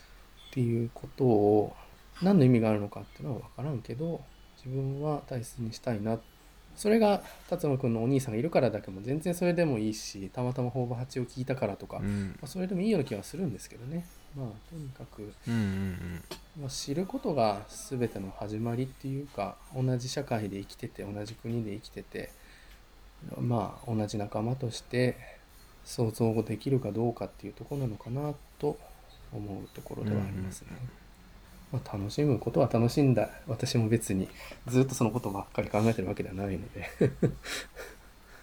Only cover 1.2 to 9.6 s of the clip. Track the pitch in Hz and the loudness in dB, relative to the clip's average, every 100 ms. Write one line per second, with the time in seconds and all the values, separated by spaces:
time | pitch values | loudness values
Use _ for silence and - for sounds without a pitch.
1.2 | 127 107 104 107 - - - - - - | 6 8 8 8 4 -6 -18 -20 -18 0
2.2 | 185 190 127 120 110 107 104 101 104 - | 6 8 10 8 6 2 0 -8 -14 -10
3.2 | 147 107 - - 143 123 - 120 165 160 | -6 -6 -8 -8 -4 -4 -6 -6 -4 -6
4.2 | - - - - 127 135 135 139 151 143 | -10 -20 -20 -16 -6 -4 -2 -2 -2 -2
5.2 | - 127 117 - 113 - 127 107 107 113 | -4 -6 -6 -6 -6 -4 -2 0 0 -2
6.2 | - - - - - - 208 226 208 190 | -4 -20 -20 -20 -20 -2 4 6 6 4
7.2 | - - - 170 147 131 123 113 120 139 | -2 -16 -6 -2 2 2 2 2 4 2
8.2 | 131 107 165 170 117 104 - 95 113 151 | 2 -2 2 4 4 0 -6 -10 -4 -2
9.2 | 175 175 175 170 | -2 2 2 4